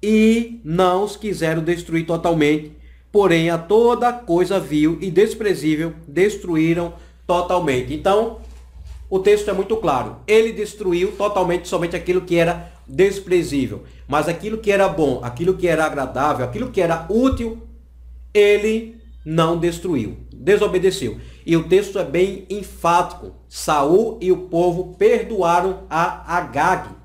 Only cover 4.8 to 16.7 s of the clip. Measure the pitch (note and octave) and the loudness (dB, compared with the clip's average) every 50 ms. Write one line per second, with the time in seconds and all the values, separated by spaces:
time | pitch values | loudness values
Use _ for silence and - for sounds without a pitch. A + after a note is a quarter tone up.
4.8 | D3+ D#3 E3+ D#3+ F#3+ F#3+ E3 E3+ G#3 A3 A3 - A3+ G#3 F#3 - C#3 D#3 D#3 D3+ | 2 2 0 0 -6 -2 4 4 4 4 2 -2 -2 -2 -2 0 0 -2 0 0
5.8 | D#3+ E3 E3 - - - C#3+ D#3 F#3 G#3 - G3+ - F3+ E3+ D#3 D#3+ E3 E3 E3+ | -2 -6 -6 -10 -18 -8 0 0 0 2 0 -4 -6 -4 0 0 2 2 2 0
6.8 | F3 E3+ E3+ - - - _ _ - - F3+ F3 F3+ F3+ F#3 F3+ E3 D3 C3+ B2+ | -2 -6 -8 -14 -20 -20 _ _ -4 -2 0 0 0 0 -2 0 0 0 -2 -2
7.8 | B2+ B2 C#3+ D3+ D#3+ F#3+ G3 G#3 A3+ A3+ A#3 - - - - - - - - - | -2 -4 -8 -4 0 2 2 2 2 0 -4 -12 -18 -20 -20 -20 -20 -20 -20 -20
8.8 | - - - - - - - F#3+ F#3+ G3+ G#3 G#3 - - G3 F#3 G3 G3 A3 A3 | -18 -18 -16 -16 -12 -4 -4 0 4 4 4 4 2 -2 -2 -2 -2 -2 -2 -2
9.8 | - E3+ C#3+ B2+ A#2 A2 - - - - G#3 A3 A3 A3+ A3 F3 G#3+ G3+ - - | 0 0 0 0 -2 -6 -10 -14 -2 2 4 4 4 4 0 -4 -8 -8 -8 -6
10.8 | G#3 F#3 E3+ F3 F3+ G#3 G3+ - G3+ G#3 G#3 F#3+ F3+ E3+ E3+ F3 E3+ - - F3 | -2 -2 0 0 0 -2 -2 -2 -2 0 0 0 0 0 0 -2 -4 -4 -4 -2
11.8 | E3+ E3+ F3 F3 E3+ - F3+ F3+ E3+ - F3 E3+ E3 E3 F3 E3+ - - - - | -2 -2 -4 -6 -2 0 0 0 0 0 0 2 2 2 0 -4 -8 -16 -20 -20
12.8 | - - C3+ C3+ F#3 G3+ G3 G3 - - F3+ F3+ E3 C3 C3+ C#3+ C3 A2 G#2 F#2+ | -20 -14 0 2 2 2 2 -2 -4 0 0 0 0 0 -2 -2 -2 -2 -4 -10
13.8 | - - - - - - B2+ D3+ D3+ D#3+ E3+ E3 - G#3+ A3 A3 - G3+ G3+ G3 | -14 -18 -20 -20 -10 -2 -2 0 0 0 -4 -4 -6 -8 -8 -6 -2 0 2 4
14.8 | G3 F#3 - D#3+ D#3 C#3 B2+ A#2+ B2 A#2+ A#2+ - E3+ F3+ F#3+ F3+ E3+ F3 D#3+ D3+ | 4 2 2 0 0 0 0 -2 -4 -10 -8 -4 -2 0 0 0 2 0 2 2
15.8 | D#3+ D#3 - C#3+ C3+ - - B2+ C3+ D3+ D3 - B2+ B2 - G#3 B3 B3 | 0 0 0 -4 -6 -4 -2 -2 0 0 0 -2 -4 -6 -6 -6 -8 -4